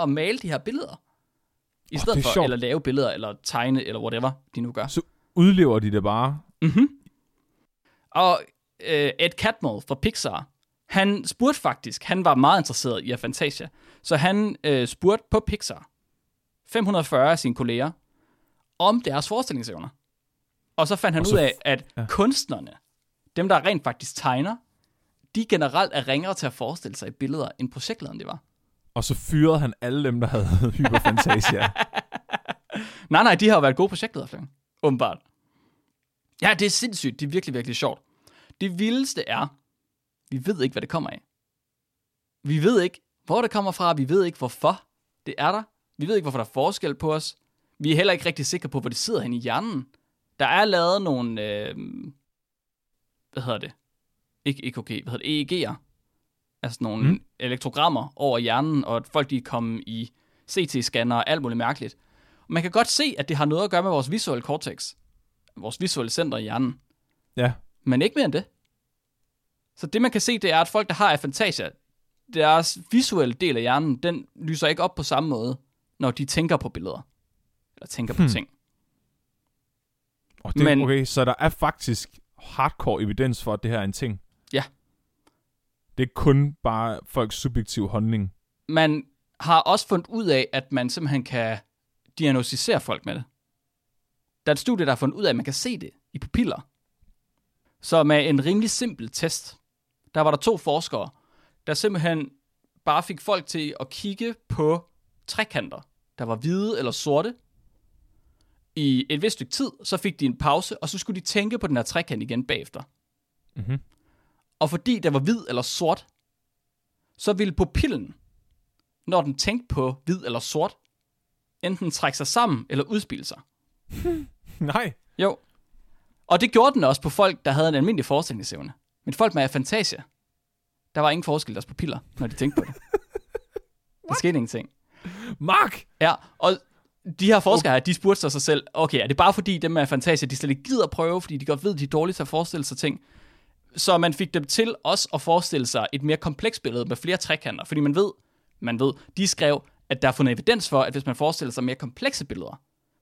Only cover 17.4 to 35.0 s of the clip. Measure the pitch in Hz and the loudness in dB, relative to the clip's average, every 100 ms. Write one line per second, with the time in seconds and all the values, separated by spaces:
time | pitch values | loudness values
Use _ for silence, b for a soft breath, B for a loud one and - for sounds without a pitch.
17.4 | 131 117 123 117 143 165 _ _ _ _ | 0 -2 -2 -2 -2 -6 _ _ _ _
18.4 | _ _ _ - 180 233 208 143 - 220 | _ _ _ 0 2 2 2 -2 -2 -4
19.4 | 254 135 110 85 - _ _ _ _ _ | -2 -6 -8 -10 -12 _ _ _ _ _
20.4 | _ _ _ - 156 196 202 160 175 208 | _ _ _ -2 0 2 0 2 4 4
21.4 | 139 - - 135 - - 113 - 208 277 | 4 2 -2 -2 -2 -8 -4 2 2 2
22.4 | - 101 67 - _ _ _ _ _ - | -2 -8 -10 -20 _ _ _ _ _ -2
23.4 | 185 180 160 190 135 117 139 - 139 127 | 4 4 4 0 -2 -6 -10 -4 -2 0
24.4 | 165 240 _ _ _ _ _ _ _ 214 | -2 -6 _ _ _ _ _ _ _ -6
25.4 | 226 185 143 143 196 147 127 135 185 185 | 0 2 2 2 0 0 0 -2 -2 -4
26.4 | 139 - 120 170 107 95 104 120 135 151 | -6 -6 -8 -8 -10 -12 -12 -8 -6 -4
27.4 | 123 - 127 - - 226 139 110 113 - | -6 -6 -8 -8 -10 -10 -10 -14 -12 -14
28.4 | _ _ _ _ _ 120 - 131 - 156 | _ _ _ _ _ -6 -2 -4 0 4
29.4 | 156 156 139 - 123 139 139 120 117 113 | 6 6 2 -4 -4 -2 0 0 0 0
30.4 | 92 87 120 - 226 - 294 240 269 220 | 2 4 4 2 2 4 2 2 2 2
31.4 | - - - - - - - - - - | 2 2 0 -2 -4 -6 -8 -14 -10 -10
32.4 | - - _ 214 220 - - 156 226 175 | -10 -14 _ -12 -10 -12 2 6 8 8
33.4 | 208 180 139 131 196 175 - - 135 - | 8 8 6 4 0 0 -8 -8 -12 -14
34.4 | 135 _ _ _ 151 127 | -16 _ _ _ 0 2